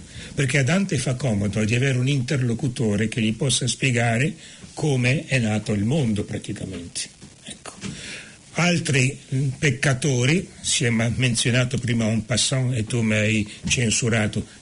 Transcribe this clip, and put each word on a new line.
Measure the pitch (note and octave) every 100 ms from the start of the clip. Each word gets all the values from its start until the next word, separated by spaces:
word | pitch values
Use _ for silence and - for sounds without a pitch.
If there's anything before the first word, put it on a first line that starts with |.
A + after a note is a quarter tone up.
| - - - -
Perché | C3+ D3
a |
Dante | B2+ F#3 G3 C3+
fa | D3 B2+
comodo | B2+ G#2 G#2 G#2+ G#2+
di | A#2+
avere | C#3 B2
un | B2+
interlocutore | C#3+ B2 C#3 B2 A2+ C3 B2+ A2 G2+ A2
che | -
gli | A2
possa | G#2 C#3 - B2
spiegare | - C3+ A#2+ A#2 A2+ D3+ D#3+ - - -
come | - D3+ C3 B2 D3+ -
è | C3+
nato | G#2+ G#2+ A2
il | G#2
mondo, | G#2+ D#3+ A#2+ G2+
praticamente. | G2 G2+ - G2 - F2 F2 - - - - - -
Ecco. | - - - - - - - - - -
Altri, | - F3 E3+ - C3+ C3 - -
mm, | C3 C#3 -
peccatori, | D3+ B2+ D3 A#2+ D3+ B2 B2+ F3 - -
si | - - A#2+
è |
ma-, | A2+ A#2 G2
menzionato | B2+ G#2+ B2 B2 B2 A2
prima | A2+ A#2 A2
en | A2+ G#2
passant | A2 - C3 B2+ B2
e | G#2
tu | A#2+
mi | A2 G#2+
hai | G#2+ A2 G2+ - -
censurato | C3+ A2+ - A#2 A2+ G#2 G#2 - -